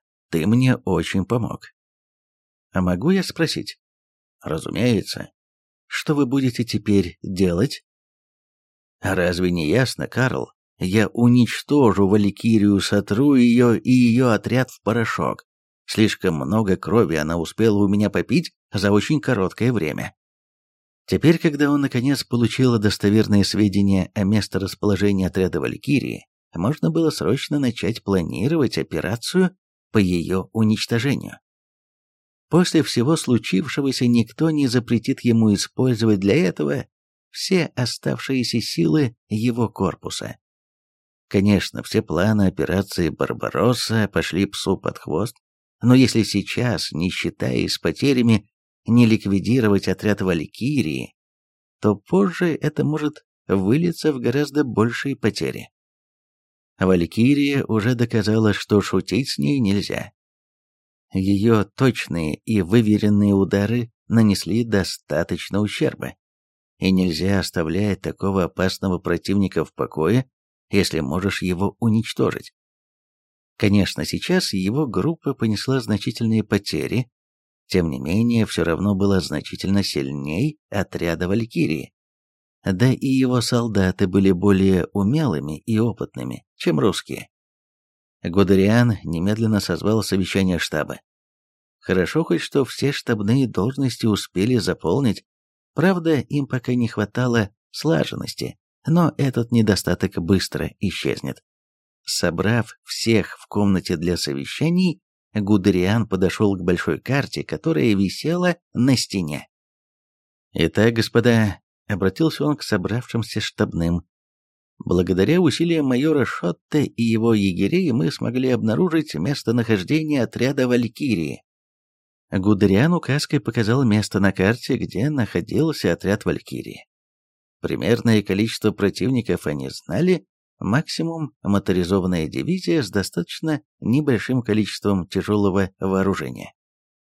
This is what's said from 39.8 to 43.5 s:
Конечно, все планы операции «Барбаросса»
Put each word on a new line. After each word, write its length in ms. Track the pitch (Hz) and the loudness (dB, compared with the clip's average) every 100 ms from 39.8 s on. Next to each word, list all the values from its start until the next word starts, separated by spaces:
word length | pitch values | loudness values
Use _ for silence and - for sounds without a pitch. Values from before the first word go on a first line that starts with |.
| 95 - - - - - _ _ _ _ _ _ _ _ _ | -2 -2 -10 -10 -12 -14 _ _ _ _ _ _ _ _ _
Конечно, 540 | 104 101 98 - 57 | 2 4 4 0 -10
все 200 | - 110 | -4 -4
планы 440 | - 80 101 107 95 | -2 0 2 2 2
операции 640 | 85 71 92 98 - 82 | 0 -2 -2 -2 -2 -4
«Барбаросса» 1000 | - 67 58 58 | -2 -4 -4 -4